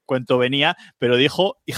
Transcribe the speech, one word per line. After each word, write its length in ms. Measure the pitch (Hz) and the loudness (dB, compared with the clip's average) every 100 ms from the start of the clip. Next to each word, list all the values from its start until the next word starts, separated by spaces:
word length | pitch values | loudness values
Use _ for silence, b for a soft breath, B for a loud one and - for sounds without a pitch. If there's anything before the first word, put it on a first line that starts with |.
| - | -6
cuento 320 | 131 123 127 | -6 0 0
venía, 380 | 127 139 156 175 B - | 0 0 -2 -2 B -4
pero 200 | 123 123 | 0 2
dijo, 420 | 143 - 196 - | 2 0 -2 -4
"Y 80 | - | -12